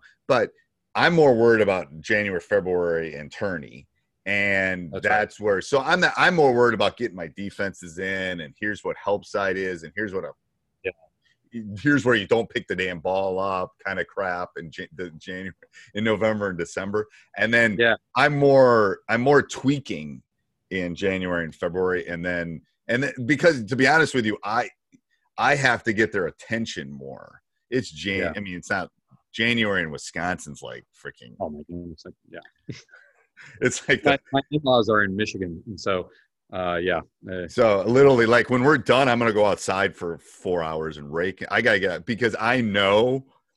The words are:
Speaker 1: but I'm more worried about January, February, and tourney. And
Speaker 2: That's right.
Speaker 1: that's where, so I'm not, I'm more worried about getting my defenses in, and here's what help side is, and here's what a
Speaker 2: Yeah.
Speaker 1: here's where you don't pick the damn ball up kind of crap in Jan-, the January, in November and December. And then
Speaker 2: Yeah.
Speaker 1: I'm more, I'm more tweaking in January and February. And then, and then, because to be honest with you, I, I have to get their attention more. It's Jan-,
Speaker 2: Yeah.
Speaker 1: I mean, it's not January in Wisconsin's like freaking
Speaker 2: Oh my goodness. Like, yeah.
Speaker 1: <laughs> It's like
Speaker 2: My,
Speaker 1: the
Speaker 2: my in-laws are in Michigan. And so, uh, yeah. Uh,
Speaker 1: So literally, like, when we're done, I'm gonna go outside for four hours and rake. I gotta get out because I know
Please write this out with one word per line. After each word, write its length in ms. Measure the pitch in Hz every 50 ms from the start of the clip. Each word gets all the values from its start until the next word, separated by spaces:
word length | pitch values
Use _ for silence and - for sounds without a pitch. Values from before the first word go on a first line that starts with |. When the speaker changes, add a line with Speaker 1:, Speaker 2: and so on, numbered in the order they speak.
| _ - _ _ _
Speaker 1:
but 240 | - 135 120 104 - - _ _ _ _ _ _ _ -
I'm 180 | 107 131 165 175
more 200 | 165 151 139 123
worried 280 | 113 117 117 117 110
about 400 | 104 98 95 92 82 69 73 80
January, 400 | 76 - 113 104 104 101 95 85
February, 760 | - - 104 101 90 92 90 90 87 85 82 82 82 80 73
and 160 | 71 76 71
tourney. 560 | - - 107 101 90 80 69 57 57 64 71 _ _ _ _ _ _ _ -
And 640 | 95 101 101 101 101 98 95 95 95 92 90 90 78
Speaker 2:
That's 140 | 71 95 85
right. 120 | 104 107 107
Speaker 1:
that's 200 | 104 101 - -
where, 220 | 101 107 101 92
so 180 | - - 139 139
I'm 220 | 131 147 170 180
not, 120 | 175 151 -
I'm 180 | 120 143 175 185
more 180 | 170 147 135 123
worried 200 | 120 123 120 113
about 240 | 101 104 95 -
getting 180 | - 120 104 87
my 120 | 92 85
defenses 720 | 82 - - 98 98 - - 101 98 90 - 90 87 80 90
in, 420 | 95 95 98 95 92 92 90 87
and 120 | 80 73 - -
here's 240 | 107 107 104 - -
what 140 | 90 80 -
help 220 | - 101 101 101 95
side 320 | - - 104 98 95 92
is, 280 | 95 95 92 92 82 82
and 100 | 78 -
here's 180 | 101 110 101 92
what 120 | 95 82
a 60 | 71 - _ _ _ _ _ _ _ _ _ -
Speaker 2:
Yeah. 80 | 92 - _ _ _ _ _ _ _ _ _ _ _ - 117 107 101 101 98
Speaker 1:
here's 240 | - 147 147 139 131
where 100 | 123 120
you 120 | 107 98
don't 220 | - 120 113 113 -
pick 180 | - 120 92
the 80 | - 98
damn 240 | 90 92 92 90 85
ball 400 | 76 92 95 95 98 95 92 95
up 320 | 98 98 92 92 92 85 _ _ -
kind 140 | 98 95 92
of 80 | 85
crap 420 | - - - 98 90 90 87 90 - -
in 120 | - 82 78
Jan-, 200 | - - 92 - 80
the 160 | 92 92 87
January, 420 | 78 78 - 95 92 92 95 92 - _ _ _ _ - - - -
in 100 | 104 110
November 460 | 113 107 95 110 110 110 104 101 98
and 80 | 90
December. 500 | 85 85 - - 95 95 101 101 107 107 - _ _ _ _ -
And 160 | 95 104 110 117
then 240 | 117 117 113 104 85
Speaker 2:
Yeah. 160 | 117 117 110 - _ _ -
Speaker 1:
I'm 220 | 123 135 147 147
more, 600 | 143 143 139 135 135 131 123 120 113 107 98 87 - _
I'm 140 | - 110 117
more 200 | 123 139 147 139
tweaking 800 | - - - - - 131 147 139 - - 98 73 76 73 69 64 - _ _ _ _ _ _ _ _ -
in 220 | 92 92 90 87 87
January 520 | 80 98 95 95 92 92 90 87 85 82
and 100 | 80 78
February. 500 | - - 87 82 92 92 92 90 90 -
And 160 | - 87 85 85
then, 360 | 90 90 87 85 85 82 78 - _ _ _ _ -
and 140 | 117 127 139
then, 100 | 135 - 131 120
because 380 | 113 151 127 165 175 160 127 110
to 100 | 95 131
be 100 | 120 131
honest 260 | 131 151 160 151 135 -
with 120 | 131 113
you, 120 | 110 104 - -
I, 260 | 101 110 120 117 98 - _ _ _ _ _ _ _ _ _ _ _ _
I 180 | - 110 131 147
have 280 | 143 139 131 117 113 -
to 100 | 117 107
get 180 | 101 113 104
their 140 | - 101 87
attention 640 | 78 - - - - 113 117 113 - - 90 73 67
more. 500 | 71 69 67 67 62 - 50 - - - _ _ _ _ _ -
It's 200 | 120 131 117 -
Jan-, 280 | 78 76 80 101 98 98
Speaker 2:
Yeah. 140 | 90 85 76
Speaker 1:
I 60 | 104
mean, 160 | 101 95 90
it's 120 | 87 - -
not 200 | 104 95 87 - _ _ _ _ _ _ _ _
January 520 | - - 113 117 120 117 110 104 98 92 85
in 80 | 78
Wisconsin's 680 | 73 67 - - - 87 82 87 92 90 - 76 69 -
like 220 | 64 62 62 62 62 _ _
freaking 420 | _ - 69 - _ 60 60 58 -
Speaker 2:
Oh 100 | 92 80
my 120 | 76 73 76 -
goodness. 340 | 87 87 85 85 80 - -
Like, 120 | - - _ _ _
yeah. 460 | 85 85 - _ _ _ _ - -
Speaker 1:
<laughs> 60 | - - _ _ - _ _ _ _ _ _ _ - - - - -
It's 260 | 123 127 - - -
like 160 | - 139 - -
Speaker 2:
My, 100 | 147 139
Speaker 1:
the 60 | 139 _ -
Speaker 2:
my 100 | - 139 - -
in-laws 380 | 147 151 151 135 127 120 107 101
are 140 | 107 107 104
in 120 | 95 95
Michigan. 460 | 101 107 104 - 98 95 87 82 80 -
And 120 | 113 98 85
so, 300 | - 104 95 92 90 - _ _ _ _ _ _ _ -
uh, 280 | - 92 92 87 87 85
yeah. 200 | 87 90 87 80 - _ _ _ - 92
Uh, 160 | 92 92 90
Speaker 1:
So 360 | 85 - 120 120 110 101 98 92
literally, 420 | 107 120 135 139 139 135 120 117
like, 240 | 110 120 120 107 -
when 140 | 123 123 123
we're 160 | 143 156 131
done, 280 | 104 - 120 131 139
I'm 120 | 131 120 120
gonna 120 | 117 117
go 140 | 104 104 104
outside 500 | 101 92 - - - 98 95 98 98 78
for 220 | - 92 85 82
four 460 | 76 _ - - - - 98 90 87 80
hours 340 | 80 80 80 80 80 76
and 160 | 73 71 71 76
rake. 300 | 82 90 98 90 - - -
I 100 | - 107
gotta 180 | 113 120 107 98
get 120 | 92 95
out 140 | 87 82 87
because 280 | - 120 92 120 113 92 -
I 220 | 107 113 127 131
know 640 | 117 107 98 101 98 98 101 107 117 127 131 135 135 _ _ _ _ _ _